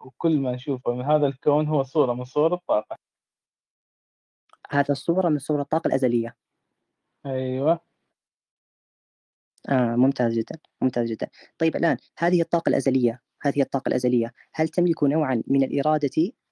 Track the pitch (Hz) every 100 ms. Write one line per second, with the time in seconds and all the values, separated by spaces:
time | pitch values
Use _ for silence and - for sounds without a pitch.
0 | - - 170 151 131 127 147 131 120 123
1 | 131 151 147 131 151 147 151 151 131 160
2 | 131 123 127 151 160 175 - 107 - 113
3 | _ _ _ _ _ _ _ _ _ _
4 | _ _ _ _ _ _ - 147 143 143
5 | - 180 180 147 - 147 139 160 - 123
6 | 127 117 113 - _ _ _ _ _ _
7 | _ _ 139 131 131 127 143 170 - _
8 | _ _ _ _ _ _ _ _ _ _
9 | _ _ _ _ _ _ - 131 120 120
10 | 135 139 117 113 113 - _ _ 131 123
11 | 117 120 127 - - - 165 143 160 127
12 | - - 170 180 165 170 - 135 135 131
13 | 120 123 _ _ 143 135 135 131 - -
14 | - 123 117 - _ - 160 - 175 165
15 | 143 151 139 120 - 135 135 143 147 156
16 | 147 - 180 - _